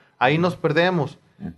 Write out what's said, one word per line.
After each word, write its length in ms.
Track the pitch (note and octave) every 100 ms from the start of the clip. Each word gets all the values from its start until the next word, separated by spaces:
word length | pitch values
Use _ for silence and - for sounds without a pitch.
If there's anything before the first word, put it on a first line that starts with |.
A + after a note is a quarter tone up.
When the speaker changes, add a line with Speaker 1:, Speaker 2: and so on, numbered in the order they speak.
| _ _
Speaker 1:
ahí 180 | B2 D#3
nos 180 | F3+ -
perdemos. 640 | D#3+ D3 F3 F3+ B2 - _ _
Speaker 2:
Ujú. 140 | G2+